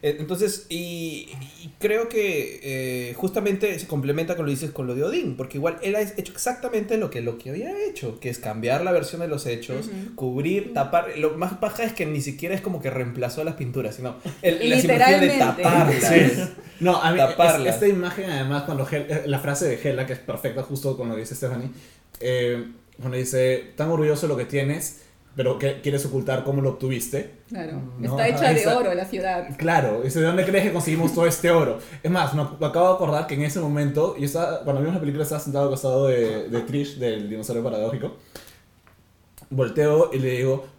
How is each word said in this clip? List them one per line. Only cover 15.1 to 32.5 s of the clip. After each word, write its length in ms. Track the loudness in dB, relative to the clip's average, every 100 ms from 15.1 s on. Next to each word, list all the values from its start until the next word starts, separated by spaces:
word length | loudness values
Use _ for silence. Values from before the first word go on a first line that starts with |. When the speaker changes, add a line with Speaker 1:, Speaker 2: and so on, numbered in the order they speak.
| 8
Speaker 1:
de 80 | 6
Speaker 2:
Literalmente. 340 | 6 2 4
Speaker 1:
taparlas. 400 | 4 6 6 4 6 8 8
Speaker 3:
Sí. 80 | 4 -2 -8 -20 0
No, 200 | 2 4
a 100 | 4
mí, 80 | 6
es-, 60 | 4
Speaker 1:
Taparlas. 440 | 8 6 6 2 4
Speaker 3:
esta 120 | 4
imagen, 420 | 4 0 -4 -4
además, 340 | -2 0 -2
cuando 220 | -2 -4 -2
Hel-, 200 | -4 -2
eh, 140 | -4 -2
la 140 | -2
frase 260 | -2 0 0
de 120 | 0
Hela, 240 | -2 -2 -4
que 80 |
es 60 | -6
perfecta 420 | -6 -6 -4 -6
justo 340 | -6 -4 -4 -4
con 120 | -4
lo 60 | -6
que 60 |
dice 120 | -8
Stephanie, 360 | -6 -6 -4 -8 -12 -20 -20 _ -8
eh, 460 | -2 0 0 -2 -6 -16 _ -10
cuando 180 | -6 -4
dice, 560 | -2 2 2 2 -4 -4
"Tan 140 | 0
orgulloso 380 | 2 2 2 0
de 60 |
lo 40 | -2
que 80 | -2
tienes, 560 | -2 -2 -2 -6 -10 -20 _ _ -2
pero 240 | 0 2
que 220 | -2 -2
quieres 240 | -2 -2 -2
ocultar 380 | -2 -2 -2 0
cómo 160 | 0
lo 80 | 0
obtuviste". 600 | 0 -4 -4 -4 -6 -6 -16 -14
Speaker 2:
Claro, 320 | -10 -8 -8 -10 -6
Speaker 3:
¿No? 120 | -4
Speaker 2:
está 120 | 2
Speaker 3:
Ajá, 40 | 2
Speaker 2:
hecha 240 | 4 6
de 60 | 6
Speaker 3:
esa 160 | 4 4
Speaker 2:
oro 160 | 2
la 120 | 0 -2
ciudad. 420 | -4 -2 -2 -4 -4
Speaker 3:
Claro, 440 | 2 2 2 0
dice, 160 | -2 2
"¿De 40 | 2
dónde 200 | 4 2
crees 180 | 2 2
que 60 |
conseguimos 400 | 0 0 2 2
todo 120 | 4 2
este 240 | 4 4
oro?". 280 | 4 4 -2 -8 -6
Es 80 | 0
más, 220 | 2 2
me 80 | 0
ac-, 160 | -2